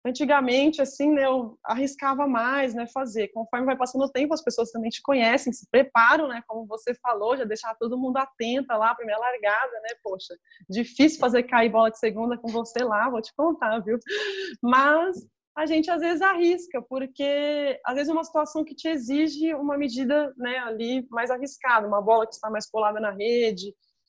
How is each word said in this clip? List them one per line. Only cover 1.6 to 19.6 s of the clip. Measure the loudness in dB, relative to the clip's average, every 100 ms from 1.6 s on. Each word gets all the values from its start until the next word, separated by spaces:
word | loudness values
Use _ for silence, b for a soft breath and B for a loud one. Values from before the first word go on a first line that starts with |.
| -6
arriscava | -2 -2 -2 -2 0 0
mais, | 2 0 0 0
né, | -2 -6
fazer. | -6 -4 -4 -4
Conforme | -6 -6 -2 0
vai | 0
passando | -2 -2 -2
o |
tempo, | 0 0
as | 0
pessoas | -2 -2 -2
também | -4 -6
te | -4
conhecem, | 0 2 4 2 0
se | -8 2
preparam, | 2 4 6 6 6 2
né, | -6 -10
como | -12 -10
você | -10 -6 -4
falou, | -2 0 0 0
já |
deixar | -2 -6 -8 -6
todo | -4 -4
mundo | -2 -2
atenta | -2 -4 -2 -2 -2 2
lá | 2 0
pra | -2
minha | -2
largada, | -2 0 0 2 0 -6
né, | -10 -10
poxa, | -8 -8 -10 -18 _ b b
difícil | -4 -2 4 4 4
fazer | 2 2
cair | 2 4 4
bola | 4 2
de | 2
segunda | -4 -2 -4 -6
com | -6
você | -6 -4 -4 0
lá, | 0 0
vou | -2
te | -6 -2
contar, | 0 0 -2 -2
viu? | -2 -4 -2 -4 -4 -6 -8 -4
Mas | 2 4 6 4 2 -4 -10 _ _ -6
a | 0
gente, | 0 0
às | 0
vezes, | 0 2
arrisca, | 2 4 2 2 -2 -8
porque, | -6 -8 -6 -4 -2 0 0 0 -2 -2 -4
às | -2
vezes, | 0
é |
uma | -2
situação | -2 -2 -2 -4
que | -6 -6
te | -4
exige | -4 -2 0 0 0 -2
uma | -2